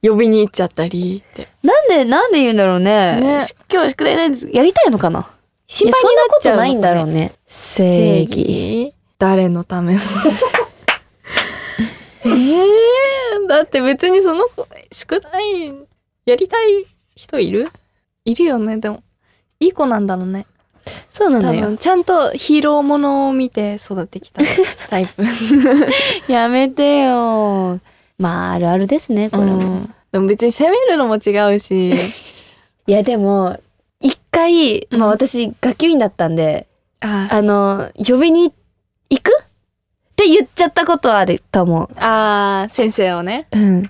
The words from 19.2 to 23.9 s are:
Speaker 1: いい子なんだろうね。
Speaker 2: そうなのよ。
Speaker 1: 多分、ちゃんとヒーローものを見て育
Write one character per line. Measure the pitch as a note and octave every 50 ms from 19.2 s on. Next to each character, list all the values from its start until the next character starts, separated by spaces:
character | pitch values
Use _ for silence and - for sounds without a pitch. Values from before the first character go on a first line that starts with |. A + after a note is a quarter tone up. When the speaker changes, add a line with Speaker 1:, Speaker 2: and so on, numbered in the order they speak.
| _ _ _ _ _ _ _ _
Speaker 1:
い | D4+ F4+
い | F#4
子 | - D4+
な | C4 A#3 G#3+
ん | G3+ G3
だ | F#3 F#3
ろ | F#3
う |
ね。 | F#3 F#3+ G3 G3+ _ _ _ _ _ _ _ _ - - - - _
Speaker 2:
そ | _ - G#4 F#4
う |
な | C#4 A#3
の | G3 F3 -
よ。 | -
Speaker 1:
多 | G#3+ G#3
分、 | G#3+ A3
ち | - D#4+
ゃ | F#4
ん | F4+ F4
と | - F#4 E4+ C#4+ -
ヒ | - C4+ - - D4+ D4+
ー | C#4+
ロ | D4+ D4 D4
ー |
も | C#4+ C#4 D4 D4
の | C#4+ C#4+ C#4 C#4 C#4 C4+
を | C4+
見 | C4 C4 B3
て | _ - G#3 G#3 G#3
育 | G#3 - -